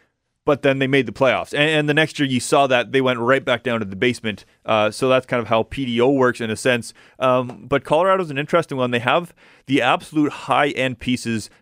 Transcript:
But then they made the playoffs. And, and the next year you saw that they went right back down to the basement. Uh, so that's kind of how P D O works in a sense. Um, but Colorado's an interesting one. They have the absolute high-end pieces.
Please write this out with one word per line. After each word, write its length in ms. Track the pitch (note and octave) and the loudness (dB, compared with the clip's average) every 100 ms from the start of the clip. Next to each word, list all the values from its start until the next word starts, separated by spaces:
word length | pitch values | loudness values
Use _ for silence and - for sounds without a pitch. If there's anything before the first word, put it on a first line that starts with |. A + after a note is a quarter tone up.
| _ _ _ _ | _ _ _ _
But 180 | - C#3+ | -2 0
then 160 | C#3 C3+ | 0 0
they 80 | C3+ | 2
made 200 | C3+ A#2 | 2 0
the 60 | |
playoffs. 400 | - C3 G2 E2 | 0 2 2 -2
And, 160 | C3+ D3+ | -2 0
and 200 | D#3 D3 | 0 2
the 60 | |
next 260 | D3 D#3 - | 0 0 -2
year 80 | C3+ | -2
you 100 | B2+ | -2
saw 300 | - D3 C#3 | 2 2 4
that 240 | B2 G#2 | 2 2
they 80 | C3+ | 0
went 180 | B2+ B2 | 2 0
right 260 | A#2 C3+ | 0 -2
back 200 | C3+ A#2 | -2 -2
down 160 | B2+ A2+ | -2 -4
to 40 | |
the 120 | G2+ F#2+ | -4 -2
basement. 480 | B2+ A#2+ A2 G2 - _ | -2 -2 -6 -8 -14 _
Uh, 280 | - A2 G#2+ | -2 0 0
so 160 | - C3 | 0 0
that's 180 | C3 - | 0 0
kind 140 | B2 | -4
of 80 | G#2+ | 0
how 160 | A2+ | 0
P 200 | A2 - | -2 -6
D 160 | B2+ A#2 | -4 2
O 80 | B2 | 2
works 320 | C#3 B2+ A#2 | 4 2 0
in 120 | A2+ | -4
a 40 | G#2+ | -2
sense. 380 | C3 A#2+ G#2+ - - - | 0 -2 -4 -18 -20 -2
Um, 480 | C3 B2+ B2 - B2+ | 0 0 -2 -10 -4
but 160 | D#3+ | -4
Colorado's 480 | - D#3 F#3+ F#3+ E3 | 0 2 2 0 -2
an 80 | C#3 | -6
interesting 400 | D3+ E3+ - C3+ | 0 0 0 -4
one. 140 | B2 | -2
They 80 | A#2+ | 0
have 340 | B2 D#3 E3+ _ - _ - | 0 0 -2 _ -20 _ -2
the 160 | C#3 | 2
absolute 480 | B2 F3 - D#3 D3 | 2 0 -2 -2 -2
high-end 720 | - - C3 D3 - C3 A#2+ | -2 0 2 2 0 -4 -4
pieces. 500 | - B2+ A#2 A2+ - _ | -4 -2 -2 -6 -6 _